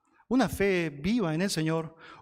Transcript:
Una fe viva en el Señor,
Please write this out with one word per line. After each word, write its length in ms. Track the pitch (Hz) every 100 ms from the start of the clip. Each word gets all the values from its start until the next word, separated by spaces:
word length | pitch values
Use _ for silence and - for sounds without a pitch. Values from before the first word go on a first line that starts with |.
| _ _ -
Una 200 | 254 214
fe 400 | - 196 185 165
viva 460 | 143 165 240 175
en 80 | 156
el 80 | 196
Señor, 440 | 160 160 160 160 - - -